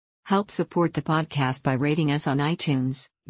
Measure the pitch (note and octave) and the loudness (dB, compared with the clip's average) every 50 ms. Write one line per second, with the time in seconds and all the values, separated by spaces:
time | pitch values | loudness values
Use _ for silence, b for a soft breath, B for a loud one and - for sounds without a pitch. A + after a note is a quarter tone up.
0 | _ _ _ _ - - G3 G3 G3+ - - - E3+ - - F3 E3+ D#3+ - D#3 | _ _ _ _ -4 0 0 0 0 0 -2 -4 -4 -2 0 0 0 0 0 -2
1 | C#3 - D#3 D#3+ D#3 - - C#3+ C3+ B2+ C3 - - C#3+ C3 B2 C#3 D3 D3+ E3 | -2 0 0 0 0 -2 -2 -2 0 0 0 -2 -2 0 0 0 0 0 2 2
2 | D#3 D3 C#3+ D3 - D3+ C3+ C#3+ C#3+ D3+ E3+ - - D#3+ C#3+ C3 B2+ C3 C3 - | 2 2 2 0 0 0 0 0 0 0 0 0 0 0 0 0 0 0 -2 -4
3 | - - _ _ _ - | -6 -10 _ _ _ -2